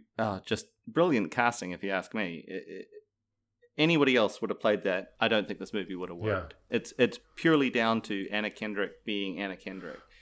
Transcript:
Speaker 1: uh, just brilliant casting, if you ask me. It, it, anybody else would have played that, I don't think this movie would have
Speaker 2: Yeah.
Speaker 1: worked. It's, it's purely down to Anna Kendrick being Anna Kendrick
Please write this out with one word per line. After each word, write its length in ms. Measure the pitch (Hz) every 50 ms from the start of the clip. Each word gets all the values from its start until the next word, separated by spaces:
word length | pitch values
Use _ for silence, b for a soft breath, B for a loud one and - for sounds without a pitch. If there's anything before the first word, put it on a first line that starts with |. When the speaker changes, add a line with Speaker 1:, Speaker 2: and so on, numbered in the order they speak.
| - _ -
Speaker 1:
uh, 240 | - 113 107 98 92 -
just 200 | - 110 - - _ _ _ -
brilliant 460 | - 113 156 170 180 147 113 98 78
casting, 400 | - 127 120 120 120 - 92 90
if 100 | 87 82
you 80 | - 98
ask 240 | 95 92 87 - -
me. 300 | 110 101 87 82 78 -
It, 180 | - 92 95 - 85
it, 180 | 90 95 - _ - - _ _ _ _ _ _ _ _ _ _ _ _ _ _ -
anybody 380 | - 156 165 170 151 143 135 127
else 240 | 120 107 98 - -
would 100 | 113 98
have 100 | 101 -
played 240 | - 110 104 95 -
that, 300 | 98 90 95 98 - _ -
I 60 | 117 107
don't 180 | 113 107 95 -
think 100 | 101 -
this 140 | 95 - -
movie 200 | 104 92 85 92
would 140 | 87 90 87
have 80 | 87 87
Speaker 2:
Yeah. 60 | 101
Speaker 1:
worked. 300 | 107 101 92 82 - - _ _ -
It's, 220 | 120 113 - - - -
it's 200 | 123 113 - - _ _ -
purely 340 | - - 165 160 147 139 120
down 300 | 107 120 113 113 113 110
to 260 | - - 104 98 95 85
Anna 200 | 101 107 104 104
Kendrick 540 | - - 113 107 101 101 98 92 - - -
being 360 | - 104 101 101 95 85 87
Anna 160 | 101 98 92
Kendrick 420 | - - 95 95 92 87 80 73 - - b b b